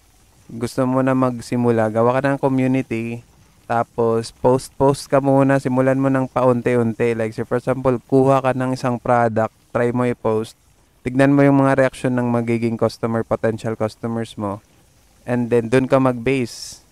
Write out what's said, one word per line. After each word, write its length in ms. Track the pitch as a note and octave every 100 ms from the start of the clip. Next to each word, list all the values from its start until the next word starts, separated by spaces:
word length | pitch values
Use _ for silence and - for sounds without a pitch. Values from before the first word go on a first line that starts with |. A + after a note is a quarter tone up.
| _ _ _ _ -
gusto 320 | A2+ A#2+ -
mo 160 | B2+ C3
na 160 | C3 C3
magsimula, 760 | B2+ A#2+ - B2 A#2+ A2+ A2
gawa 260 | A2 A#2 C3
ka 20 |
na 120 | C#3 C#3
ng 80 |
community. 800 | C#3+ C3 C3 C3 B2+ A2+ A#2 A#2 - _ _ _ -
Tapos, 640 | A#2 A#2 - A#2 A2+ A2+ -
post-post 720 | B2+ C3 - - C#3 C#3 -
ka 160 | C#3
muna. 360 | C#3 C3+ C3+ C#3
Simulan 400 | C3+ B2+ C3 C3+
mo 120 | C3+
ng 160 | C3 C3
paunti-unti. 880 | B2+ B2+ A#2+ B2 B2 A#2 A2 A#2+ A2+
Like, 160 | A2
say, 160 | A#2 A2+
for 80 | B2
example, 400 | C3+ C3 C3 A#2+
kuha 400 | - C3+ C3+ C3+
ka 80 | C3
ng 240 | B2+ B2+ B2+
isang 240 | C3 A#2+
product. 560 | - A#2+ A#2 A2 A2 _ _
Try 240 | A#2 A#2+ A#2+
mo 80 |
i-post. 560 | B2 A#2+ A2+ A2 A2+ - _ _ _ _ B2+
Tignan 240 | B2+ C#3
mo 80 | C#3+
yung 200 | C#3 C#3
mga 160 | C3+ C3+
reaction 320 | C3 - C3
ng 160 | B2 B2
magiging 480 | A#2+ A#2 A#2 A#2 A2+
customer, 480 | A2+ - A#2 A2+
potential 560 | - A2+ A2+ A2+ A2+ A2
customers 560 | G#2+ - A#2 A2+ A2+ -
mo. 240 | G#2 G2+ _ _ _ _ _ _
And 240 | - B2 A#2
then, 240 | A#2+ A2+
dun 160 | C3 B2+
ka 160 | C3+
mag-base 800 | C3 B2 A#2+ C3+ A#2 - - - _